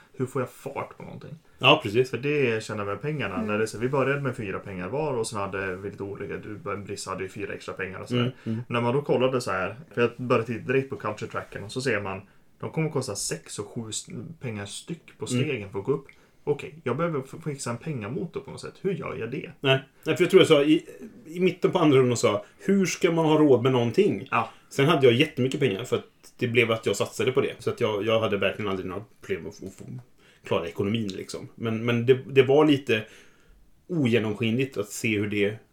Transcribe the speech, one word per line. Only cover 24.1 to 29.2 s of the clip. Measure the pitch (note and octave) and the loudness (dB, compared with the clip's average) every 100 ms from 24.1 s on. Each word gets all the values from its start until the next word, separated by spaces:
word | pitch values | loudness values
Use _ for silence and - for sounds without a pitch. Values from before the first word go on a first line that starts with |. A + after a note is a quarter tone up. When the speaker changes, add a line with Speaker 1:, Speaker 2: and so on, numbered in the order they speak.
| G2+ - | 2 -2
Speaker 1:
Ja. | A#2 A#2 - _ | -2 -2 -8 _
Speaker 2:
Sen | - C#3 | 2 4
hade | D#3+ C3 | 6 6
jag | A#2 | 6
jättemycket | D#3 - C3 D3 | 2 2 -2 0
pengar | C3+ G2 | 0 -2
för | B2 A2 | -2 -4
att | - _ - - | -4 _ -20 -6
det | B2 | 0
blev | A#2+ A2+ | 2 4
att | A2 - | 2 0
jag | G2 | 0
satsade | A2+ - A2+ | -2 -2 0
på | B2+ | 0
det. | A2+ - | -2 -4
Så | - | -6
att | - | -2
jag, | A2+ G#2 A2 | -2 0 0
jag | A2 | 2
hade | A2 G2 | 2 0
verkligen | G2 - G#2 | 0 -2 -4
aldrig | F#2+ F#2 | -4 -6
några | F#2 A2+ _ | -10 -12 _